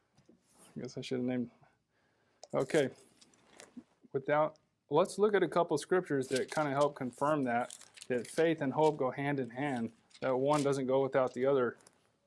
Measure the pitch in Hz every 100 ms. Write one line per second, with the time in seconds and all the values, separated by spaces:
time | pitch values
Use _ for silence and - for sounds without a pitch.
0 | _ _ _ _ _ - - - 123 -
1 | 123 127 123 127 117 - _ _ _ _
2 | _ _ _ _ - 139 139 160 131 -
3 | - _ - _ _ - - - - _
4 | - 139 135 147 156 - _ _ _ 147
5 | 196 - 208 196 165 175 170 151 - 180
6 | 180 139 127 127 104 - 147 139 147 147
7 | 127 - 143 156 127 120 123 - - -
8 | - 123 107 - 165 156 139 135 156 151
9 | 131 135 143 139 120 123 147 127 113 -
10 | _ - 131 127 139 151 143 139 127 135
11 | 135 139 127 123 131 139 120 - - _
12 | _ _